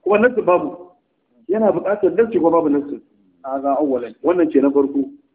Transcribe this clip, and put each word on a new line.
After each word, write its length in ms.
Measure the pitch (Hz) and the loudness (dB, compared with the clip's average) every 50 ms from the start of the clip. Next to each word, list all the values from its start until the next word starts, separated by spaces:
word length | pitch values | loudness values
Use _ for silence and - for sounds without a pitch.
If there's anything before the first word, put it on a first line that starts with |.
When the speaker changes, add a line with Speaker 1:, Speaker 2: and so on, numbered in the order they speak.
Speaker 1:
Kuma 160 | _ 180 208 208 | _ 2 2 4
nasi 220 | 226 254 - 220 | 4 2 2 0
babu. 340 | 180 165 180 170 - - - - - - _ _ _ _ _ _ _ _ _ _ _ - | 0 2 2 2 0 -4 -10 -12 -18 -20 _ _ _ _ _ _ _ _ _ _ _ -4
Yana 240 | 196 220 220 202 | -2 0 2 2
buƙatar 420 | 165 170 - 185 208 208 - 180 170 | 0 0 -2 -2 -2 0 0 0 2
nasi 220 | 190 233 220 226 180 | 2 0 0 0 0
ko 100 | 156 170 | 2 2
babu 180 | 165 170 160 151 | 2 2 2 2
nasi. 320 | 143 143 135 143 - - _ _ _ _ _ _ _ _ - | 0 0 -2 -6 -12 -14 _ _ _ _ _ _ _ _ -10
Speaker 2:
Hadha 320 | 135 131 135 135 139 139 131 | -8 -8 -4 -2 -2 -2 0
awwalan. 360 | 156 139 131 120 120 113 107 _ - | 0 -2 -2 -4 -4 -8 -12 _ -2
Speaker 1:
Wannan 260 | 151 180 180 165 - | -2 2 2 0 2
ke 120 | - 135 | 2 2
na 80 | 135 143 | 2 2
farko. 340 | 139 143 139 131 - 139 131 - - - _ _ | 2 2 0 0 -2 -4 -4 -4 -8 -20 _ _